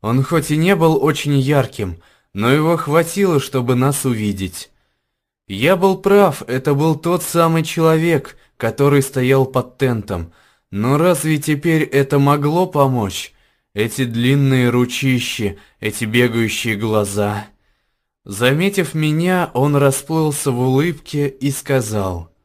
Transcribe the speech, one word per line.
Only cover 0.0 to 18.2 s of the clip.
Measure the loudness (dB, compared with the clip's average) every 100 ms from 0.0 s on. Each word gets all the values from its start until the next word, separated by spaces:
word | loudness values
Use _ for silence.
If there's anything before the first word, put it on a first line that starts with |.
Он | 0 -2
хоть | 0 -2 0
и | 0
не | 2
был | 4 4 2
очень | 0 -2 0 0
ярким, | 2 0 0 -6 -10 -10 _ _ _
но | -4 2
его | 2 2 0
хватило, | 0 0 0 0 2 2
чтобы | 0 -4 0 2
нас | 2 0
увидеть. | -2 -2 -2 -4 -6 -10 -18 _ _ _ _ _ _ _ _
Я | -2 0 2
был | 2 0
прав, | 2 4 4 0 -6
это | -4 0
был | 0 0 0
тот | 0 -2
самый | -2 0 2 2
человек, | -2 0 2 2 2 0 -2 -20 _ _
который | -6 2 4 4
стоял | 2 -2 2 2 2
под | 0 -4 _
тентом. | -2 -2 -4 -8 -8 _ _ _ _
Но | -4 0 2
разве | 2 2 0 -2
теперь | -2 -2 0 0
это | 2 0 2 2
могло | 4 2 0 0 0
помочь? | 2 2 2 -2 -6 -12 _ _ _ _
Эти | -6 -4 -2
длинные | -4 0 2 2 2 2 2
ручищи, | 2 0 0 0 0 -2 -4 -6 -6 _ _
эти | -8 -6
бегающие | -2 2 2 2 -2 -2 -4
глаза. | -4 -2 -2 -2 -2 -2 -4 -10 _ _ _ _ _ _ _